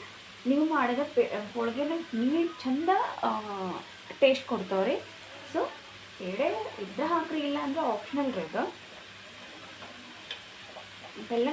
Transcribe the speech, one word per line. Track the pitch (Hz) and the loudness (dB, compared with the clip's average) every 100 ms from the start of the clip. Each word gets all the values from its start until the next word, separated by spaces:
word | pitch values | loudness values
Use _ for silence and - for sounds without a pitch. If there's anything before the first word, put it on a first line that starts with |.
| - - - - 240 | -4 -14 -16 -2 4
ನೀವು | 285 | 6
ಮಾಡಿದ | 311 302 247 247 285 | 6 6 4 4 2
ಪೇ-, | 240 233 208 208 233 | 4 4 2 -2 0
ಹೋಳಿಗೆನ | 233 233 294 330 330 | 0 2 0 0 -2
ನೀರು | 226 247 320 339 - | 2 4 4 2 0
ಚಂದ, | 254 269 339 392 480 - | 0 2 6 4 4 0
ಆ, | 233 214 214 196 185 170 - - - - | 0 0 -2 -4 -4 -4 -8 -14 -10 4
ಟೇಸ್ಟ್ | 269 262 - | 6 6 0
ಕೊಡ್ತಾವ್ರಿ. | 220 185 190 208 381 - - - - - | -2 0 2 2 0 -4 -14 -14 -14 -4
So | 330 539 - - - - - | -2 -2 -4 -14 -16 -14 -8
ಪೇಡೆ | 185 202 311 440 440 - | -4 0 2 0 -4 -6
ಇದ್ರೆ | 190 202 311 | -6 -2 2
ಹಾಕ್ರಿ, | 339 330 311 | 2 2 0
ಇಲ್ಲ | 285 294 | 0 0
ಅಂದ್ರೆ | 285 311 | 0 2
ಆಪ್ಷನಲ್ | 269 208 - 277 269 | 2 0 0 0 2
ರೀ | 196 | 0
ಅದು. | 160 180 359 - - - - - - - - - - - - - - - - - - - - - - - - - 214 | 0 0 -2 -4 -14 -16 -16 -16 -16 -14 -14 -14 -14 -14 -14 -14 -14 -14 -12 -12 -14 -16 -14 -14 -14 -14 -14 -10 -2
ಬೆಲ್ಲ | 233 254 | 2 4